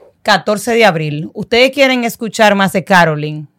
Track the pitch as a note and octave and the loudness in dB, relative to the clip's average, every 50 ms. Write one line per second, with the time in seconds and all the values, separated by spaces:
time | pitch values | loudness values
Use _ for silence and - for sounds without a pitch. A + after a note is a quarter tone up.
0 | _ _ _ _ _ A3 G3+ F3 - G#3 G#3+ G3+ - B3 A3+ A#3 A3+ G3 D#3+ D#3+ | _ _ _ _ _ 0 0 0 0 -2 -4 -4 -4 -2 0 2 2 2 2 0
1 | D#3 D3+ D3 D3+ E3+ - - G#3+ - - A#3 A#3 B3+ C4+ C4 D4 C4+ B3+ C4 B3 | -4 -6 -6 -8 -10 -12 -12 -14 -6 -2 2 2 2 2 2 2 0 2 2 -2
2 | A#3 A3+ - - A#3 G#3 - - A3 G#3 G3+ G3 F#3+ F#3 - F#3+ - - G3 F3 | -4 -6 -6 -8 -10 -8 -2 2 2 2 4 2 0 0 -2 -4 0 2 4 4
3 | E3+ D#3+ D3+ D3 D3+ D3+ D3+ D3+ D3 - _ | 4 4 0 -4 -6 -8 -8 -10 -12 -14 _